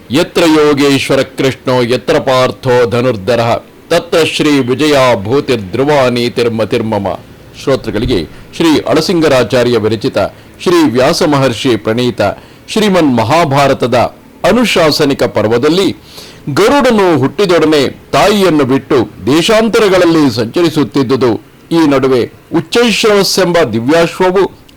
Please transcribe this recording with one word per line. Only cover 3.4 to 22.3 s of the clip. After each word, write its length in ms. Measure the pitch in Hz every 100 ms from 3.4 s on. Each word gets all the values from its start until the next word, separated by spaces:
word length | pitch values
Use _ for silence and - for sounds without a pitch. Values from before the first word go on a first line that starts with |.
| 117 110 - - -
ತತ್ರ 280 | 170 - 170 156
ಶ್ರೀ 340 | - 156 143
ವಿಜಯ 380 | 120 131 151 139 127 110
ಭೂತಿರ್ಧ್ರುವ 840 | 101 139 143 120 95 98 139 147 127
ನೀತಿರ್ಮತಿರ್ಮಮ. 1000 | 120 120 123 120 113 104 120 110 107 98 - - - - -
ಶ್ರೋತೃಗಳಿಗೆ 640 | - 131 110 101 123 104 76 - - -
ಶ್ರೀ 240 | 170 139
ಅಳಸಿಂಗರಾಚಾರ್ಯ 1000 | - 143 160 175 156 131 117 127 120 117
ವಿರಚಿತ, 400 | 104 107 135 107 85 - - -
ಶ್ರೀ 280 | 190 175 147
ವ್ಯಾಸ 320 | 120 131 170
ಮಹರ್ಷಿ 520 | 175 143 135 113 135 110
ಪ್ರಣೀತ 460 | - 113 123 - 101 - - - -
ಶ್ರೀಮನ್ 480 | 220 208 180 151 120
ಮಹಾಭಾರತದ 800 | 110 160 160 139 139 131 127 120 101 - - -
ಅನುಶಾಸನಿಕ 800 | 165 226 220 - 156 - 143 135
ಪರ್ವದಲ್ಲಿ 720 | 127 - 107 120 147 175 190 - - - - - -
ಗರುಡನು 640 | 139 214 285 254 220 185 151
ಹುಟ್ಟಿದೊಡನೆ 720 | 131 - 196 170 156 156 120 - -
ತಾಯಿಯನ್ನು 520 | 139 185 208 185 151
ಬಿಟ್ಟು 480 | 127 135 - 143 107 - 98
ದೇಶಾಂತರಗಳಲ್ಲಿ 1120 | 156 170 220 226 226 214 185 170 160 143 117
ಸಂಚರಿಸುತ್ತಿದ್ದುದು. 1040 | 113 170 170 147 123 139 120 131 127 107 - - -
ಈ 160 | 165 156
ನಡುವೆ 440 | 139 131 131 104